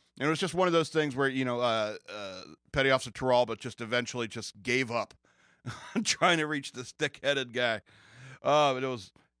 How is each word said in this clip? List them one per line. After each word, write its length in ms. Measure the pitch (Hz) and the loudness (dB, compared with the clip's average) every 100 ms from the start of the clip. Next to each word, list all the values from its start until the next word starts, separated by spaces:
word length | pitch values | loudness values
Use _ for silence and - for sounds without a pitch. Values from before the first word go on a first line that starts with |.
| _ - | _ -4
And 80 | 143 | -2
it 20 | |
was 100 | 156 | 0
just 140 | 185 | -2
one 140 | 165 180 | 2 4
of 60 | |
those 160 | 165 156 | 4 2
things 260 | 160 151 127 | 0 0 0
where, 120 | 135 | 0
you 160 | 131 | 2
know, 160 | 131 120 | 0 0
uh, 360 | 123 113 107 107 - | 2 2 0 -6 -12
uh, 340 | 104 101 92 - 76 _ | -12 -10 -12 -16 -20 _
Petty 200 | 147 135 | 0 4
Officer 180 | 131 - | 4 2
Terrell, 380 | - 131 123 120 | -4 2 4 4
but 120 | 113 | 0
just 220 | 123 - | -8 -10
eventually 460 | 117 123 120 127 113 | -2 -2 -2 -6 -6
just 340 | 117 107 - | -8 -12 -10
gave 300 | 98 123 127 | -2 0 0
up 240 | 117 101 - _ _ _ _ | -2 -4 -10 _ _ _ _
<laughs> 460 | 127 - - - | -14 -12 -8 -4
trying 340 | - - 180 170 | -2 2 4 4
to 80 | 151 | 0
reach 280 | 151 - | -4 -6
this 180 | 123 123 | -12 -14
thick-headed 600 | - 147 - 135 143 123 | -4 -4 -2 0 0 -2
guy. 300 | 120 123 110 - - - - 131 131 | 0 0 0 -6 -20 -20 -20 -20 -6
Uh, 320 | - 147 147 131 | 2 4 4 2
but 80 | |
it 40 | 131 | -2
was, 240 | 123 95 _ _ _ | -6 -10 _ _ _